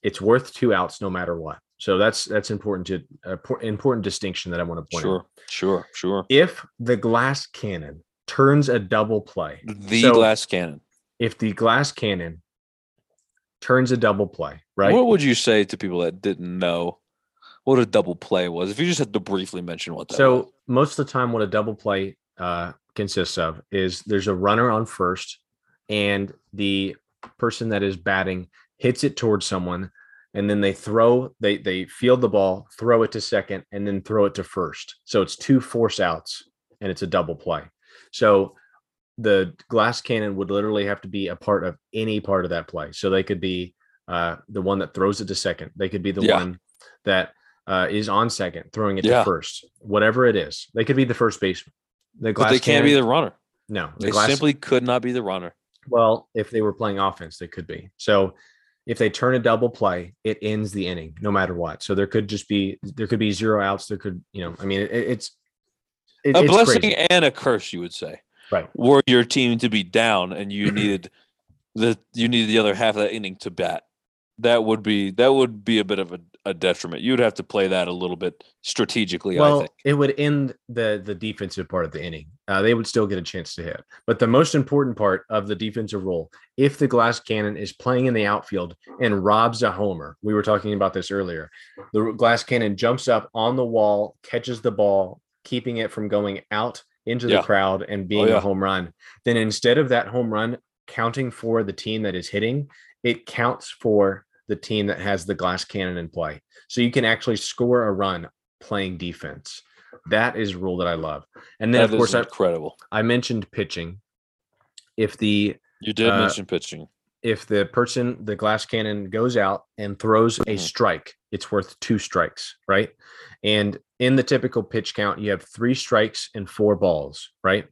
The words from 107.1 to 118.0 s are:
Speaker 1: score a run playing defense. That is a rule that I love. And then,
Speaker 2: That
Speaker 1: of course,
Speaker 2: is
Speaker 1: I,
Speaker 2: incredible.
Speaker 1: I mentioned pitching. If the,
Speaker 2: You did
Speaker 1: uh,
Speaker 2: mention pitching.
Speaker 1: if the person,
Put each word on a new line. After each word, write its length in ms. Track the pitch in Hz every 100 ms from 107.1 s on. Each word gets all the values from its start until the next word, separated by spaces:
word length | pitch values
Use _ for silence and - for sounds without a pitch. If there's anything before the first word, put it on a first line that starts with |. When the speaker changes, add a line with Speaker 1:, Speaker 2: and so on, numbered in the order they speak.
| 113 - 110
Speaker 1:
score 480 | - - 123 123 110
a 40 |
run 360 | 95 98 90 82 _ _ _
playing 380 | - 101 95 87
defense. 640 | 87 82 76 69 - - _ _ _ - -
That 260 | 107 117 104
is 160 | 104
a 40 | 90
rule 180 | 92 90
that 100 | 87
I 80 |
love. 300 | 85 78 71 - - - _
And 160 | 113
then, 60 | 120
Speaker 2:
That 100 | 110
Speaker 1:
of 40 | 113
course, 120 | 117
Speaker 2:
is 40 | 120
Speaker 1:
I, 20 |
Speaker 2:
incredible. 560 | - - 95 82 76 - _
Speaker 1:
I 100 | 110
mentioned 480 | 117 123 120 117 101
pitching. 500 | - 98 - 85 95 _ _ _ _ _ _ _ - _ -
If 200 | 107 -
the, 400 | 107 104 104 - _ _
Speaker 2:
You 120 | 107
did 180 | 104 113
Speaker 1:
uh, 80 | 98
Speaker 2:
mention 260 | 101 - 95
pitching. 400 | 87 - - 110 _ _ _
Speaker 1:
if 240 | 117 107 -
the 200 | 104 98
person, 580 | - 120 -